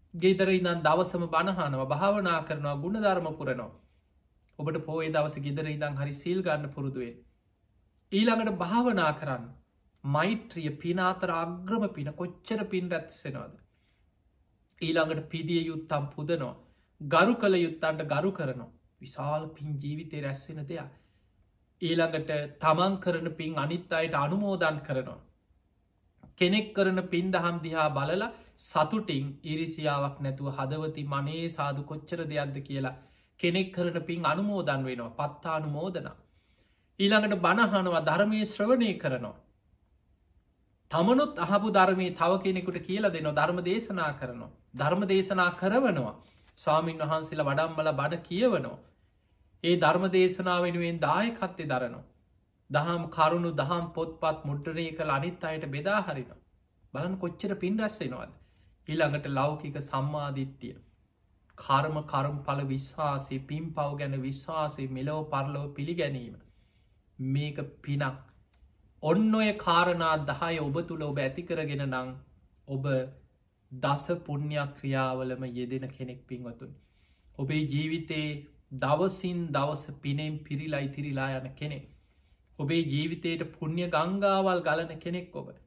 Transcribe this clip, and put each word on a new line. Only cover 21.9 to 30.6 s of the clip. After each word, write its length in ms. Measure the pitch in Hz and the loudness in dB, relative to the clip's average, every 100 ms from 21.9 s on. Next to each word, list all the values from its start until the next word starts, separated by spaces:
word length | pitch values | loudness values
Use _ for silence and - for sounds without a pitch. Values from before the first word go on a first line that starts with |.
| 165 165 156 151 151 147 - | 2 2 2 -2 -4 -4 0
තමන් 360 | 160 160 190 190 | 4 6 4 2
කරන 300 | 185 170 165 | 0 0 -2
පින් 200 | 143 156 156 | -6 -6 -2
අනිත් 360 | 143 170 - | -2 -2 -2
අයට 200 | 165 160 | 0 0
අනුමෝදන් 640 | 156 147 190 202 190 165 151 | 2 2 2 0 2 2 0
කරනවා. 400 | - 131 131 - - _ _ _ _ _ _ _ _ _ - | -2 -4 -4 -10 -18 _ _ _ _ _ _ _ _ _ -12
කෙනෙක් 340 | - 180 208 214 | 0 4 4 0
කරන 260 | - 190 185 180 | 0 2 2 0
පින් 240 | 175 185 | 0 2
දහම් 260 | 180 170 170 | 2 2 -2
දිහා 280 | 160 160 151 | -2 0 2
බලලා 420 | 139 143 180 226 - - - | 2 0 0 -2 -6 -20 -18
සතුටින් 680 | - 156 156 220 214 139 139 139 | -4 2 2 2 0 -2 -2 -6
ඉරිසියාවක් 720 | - 156 165 - 151 143 143 139 | -6 -4 -4 -2 0 2 0 -2
නැතුව 260 | 135 135 139 | -6 -4 -6
හදවතින් 640 | 139 | -4